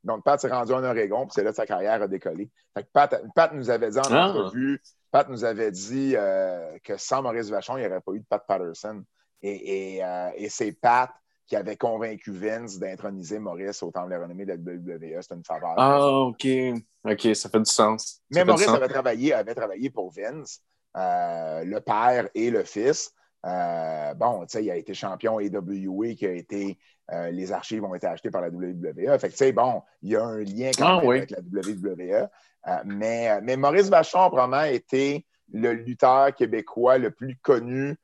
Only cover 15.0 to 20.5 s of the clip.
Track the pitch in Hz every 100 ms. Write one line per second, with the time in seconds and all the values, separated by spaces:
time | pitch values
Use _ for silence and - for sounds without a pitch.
15 | 80 85 - 87 - 82 87 85 135 143
16 | 143 135 127 117 131 131 127 117 - _
17 | 110 107 113 107 107 110 110 - 107 110
18 | - - _ 156 180 170 202 - 131 135
19 | 127 113 143 127 101 117 107 98 131 120
20 | 92 87 107 151 131